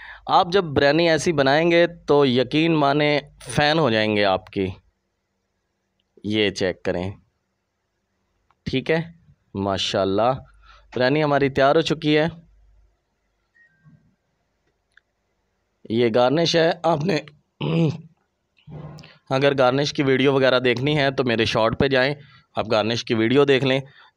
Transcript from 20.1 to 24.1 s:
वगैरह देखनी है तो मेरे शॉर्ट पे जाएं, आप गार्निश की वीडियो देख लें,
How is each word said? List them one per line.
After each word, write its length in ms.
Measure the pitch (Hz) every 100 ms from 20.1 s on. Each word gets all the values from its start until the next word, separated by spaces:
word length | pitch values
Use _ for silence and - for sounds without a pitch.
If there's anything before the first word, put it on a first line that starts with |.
| 131 135
वगैरह 260 | 135 131 127
देखनी 340 | 127 117 135
है 160 | 151 139
तो 120 | 131
मेरे 220 | 127 113 107
शॉर्ट 280 | 120 113
पे 140 | - 139
जाएं, 260 | 131 131 147 - - _ -
आप 120 | 104
गार्निश 340 | 110 104 117
की 120 | -
वीडियो 300 | 117 113 135
देख 200 | 143 131
लें, 180 | 131 135 135 - -